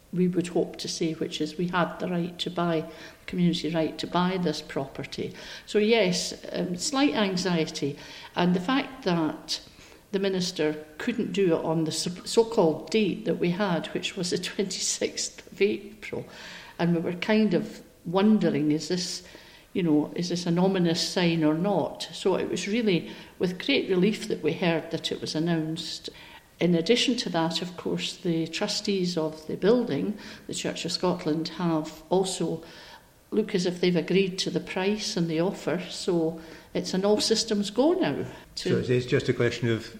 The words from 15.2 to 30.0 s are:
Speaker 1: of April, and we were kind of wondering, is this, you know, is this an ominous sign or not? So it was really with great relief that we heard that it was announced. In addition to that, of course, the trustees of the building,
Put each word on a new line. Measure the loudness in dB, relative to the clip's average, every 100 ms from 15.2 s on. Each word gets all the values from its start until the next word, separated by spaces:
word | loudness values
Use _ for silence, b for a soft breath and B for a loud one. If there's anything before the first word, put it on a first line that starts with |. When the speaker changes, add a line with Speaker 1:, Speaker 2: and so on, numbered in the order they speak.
| -8 -8 -8
Speaker 1:
of | 0
April, | 0 0 -8 -14 -10 -8 -10 B B B B B
and | 2
we | 2
were | 0
kind | -2 2 4 4
of | 2 -2 -12 -20 -14
wondering, | -2 4 6 6 4 2 2
is | 2 0
this, | -2 -4 -8 -12 B B B B
you | 0
know, | 4 4 2
is | -2 -4
this | -2
an | 0 4
ominous | 4 4 2 2 0
sign | 2 2 4
or | 4
not? | 4 2 2 0 -4 -10
So | -2 0
it | 2 0
was | -2 -2
really | 0 2 2 0 B B B
with | -2 -2
great | 0 0 2
relief | 4 2 2 -4
that | -2
we | -2
heard | 0 0 0 -2
that | -4 -4
it | -4
was | -4
announced. | -2 0 0 0 -4 -8 -10 -12 -16 B B -14 0
In | 2
addition | 4 4 4 4
to | 0 0
that, | 0 0 -2
of | -6 -6
course, | -4 -4 -4 -4
the | 0 0 0
trustees | -2 -4 -2 0 0 0 0
of | -2 -4 -8
the |
building, | 0 4 4 2 -2